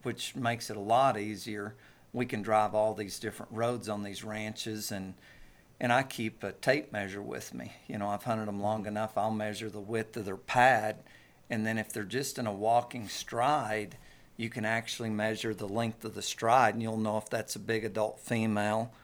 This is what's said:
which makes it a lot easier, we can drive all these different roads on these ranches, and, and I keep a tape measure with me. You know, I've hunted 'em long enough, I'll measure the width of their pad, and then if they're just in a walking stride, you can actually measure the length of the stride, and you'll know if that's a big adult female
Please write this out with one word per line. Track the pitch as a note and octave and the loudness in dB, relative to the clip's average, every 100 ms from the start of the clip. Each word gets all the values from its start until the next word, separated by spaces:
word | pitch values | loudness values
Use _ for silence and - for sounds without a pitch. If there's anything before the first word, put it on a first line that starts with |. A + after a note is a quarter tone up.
which | B2 - - C3+ | -8 -6 -6 -2
makes | A#2+ A#2 - | -2 -2 -4
it | G#2+ | -4
a | |
lot | G2+ A#2+ C3+ G#2+ | 4 6 6 4
easier, | G#2 G2+ G#2 G#2 G#2 A#2 - - - | -2 -6 -6 -6 -8 -10 -20 -20 -8
we | A#2+ A#2+ | -4 -2
can | A2 | -2
drive | G#2 G#2+ G#2+ G#2+ | 4 4 6 4
all | G#2+ | 2
these | G#2 G2+ - | 2 -6 -6
different | G#2+ - G#2+ | -8 -8 -8
roads | G#2+ A#2 A#2+ G#2+ | -2 0 0 -2
on | G#2 | -4
these | G2+ F#2+ | -4 -8
ranches, | A2 G#2+ G#2+ A2 A2 G#2+ G#2 | -8 -6 -6 -6 -6 -4 -4
and, | G2+ F#2+ F#2 - - - - - - | -4 -6 -10 -18 -20 -20 -20 -20 -2
and | B2 | 4
I | B2 | 4
keep | C3+ - A2 - | 2 -2 -6 -4
a | G2+ | -8
tape | - - C#3+ D3+ | -2 2 2 2
measure | G#2+ G2 G2+ | -4 -4 -6
with | G#2 - - B1 | -8 -8 -8 -10
me. | - - - | -12 -14 -10
You | A#2 | -4
know, | G2+ | -2
I've | G2+ | -2
hunted | - A2 G#2+ | -2 -2 -2
'em | G2+ | -2
long | G2+ A2 G2+ | -2 -2 -2
enough, | G#2 A2 - | -4 -2 0
I'll | G#2+ | 0
measure | A2 G#2+ G2+ A2 | 0 -2 -4 -8
the | G#2 | -8
width | G2+ A2+ A2 A#2 | -4 -2 -2 -4
of | G2+ | -6
their | F#2+ | -6
pad, | - B2+ B2+ A#2 G#2+ A2 - - - - - | 0 6 8 8 2 -4 -10 -20 -20 -16 -6
and | A2 A2 | -2 0
then | A2+ | 0
if | A2 | -2
they're | A2 | -4
just | G2 A#2 C#3+ - | -4 -2 -4 -4
in | A#2 | -4
a | |
walking | G2 G#2+ A#2+ A#2+ B2 G2+ | 0 4 4 2 -6 -8
stride, | - - A#2 C3 D3+ A2 G#2+ G#2 - - - - - | -8 -4 0 4 2 2 -2 -4 -10 -20 -20 -16 -6
you | A2+ | -6
can | A#2 | -2
actually | G#2+ A2+ A2+ - A2+ | 0 0 -2 -4 -2
measure | G#2+ A2 G#2+ A2+ | 0 0 0 -2
the | G2+ G#2 | -4 -2
length | G#2+ A#2 - G#2+ | 0 -2 -2 -8
of | |
the | G2+ | -6
stride, | - - A#2 B2+ A2+ A2 | -6 0 6 8 6 4
and | |
you'll | A2+ A2 | -2 0
know | A2 G#2+ | 0 0
if | - | 0
that's | A2+ G#2+ - | -4 -4 -6
a | |
big | G#2 A2+ | -2 0
adult | G#2+ G#2 G#2+ - | 0 0 0 -2
female | - A#2 A2 G#2 G#2 A2 A#2 - | -2 0 2 2 2 0 -2 -8